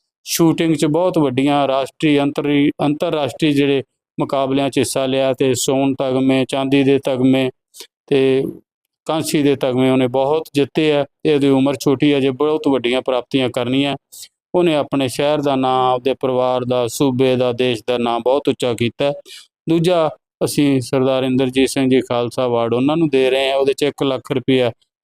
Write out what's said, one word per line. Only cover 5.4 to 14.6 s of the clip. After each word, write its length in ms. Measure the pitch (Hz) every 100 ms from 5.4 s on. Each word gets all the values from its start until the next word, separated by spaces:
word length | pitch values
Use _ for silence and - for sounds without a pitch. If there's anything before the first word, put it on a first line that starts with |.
| 135
ਸੋਨ 400 | 123 - 135 139
ਤਗਮੇ, 500 | 127 135 131 135 131
ਚਾਂਦੀ 380 | 131 139 135 139
ਦੇ 160 | 135 139
ਤਗਮੇ 460 | 143 131 131 131 131 - _ - - _ -
ਤੇ 360 | 139 135 131 - - _ _ _ _ -
ਕਾਂਸੀ 360 | 160 156 156
ਦੇ 120 | 143 131
ਤਗਮੇ 340 | 135 127 131
ਉਹਨੇ 160 | 131 127
ਬਹੁਤ 420 | 135 135 160 -
ਜਿੱਤੇ 380 | 143 135 165 156
ਆ। 120 | 143 139 _
ਇਹਦੀ 240 | 156 147 139
ਉਮਰ 260 | 135 135
ਛੋਟੀ 380 | 131 147 131 147
ਹੈ, 60 | 139
ਅਜੇ 120 | 135
ਬਹੁਤ 380 | 127 151 156 147
ਵੱਡੀਆਂ 340 | 131 120 127
ਪ੍ਰਾਪਤੀਆਂ 460 | 131 123 - 135 123
ਕਰਨੀਆਂ। 460 | 127 123 135 143 139 _ - - _ _
ਉਹਨੇ 200 | 180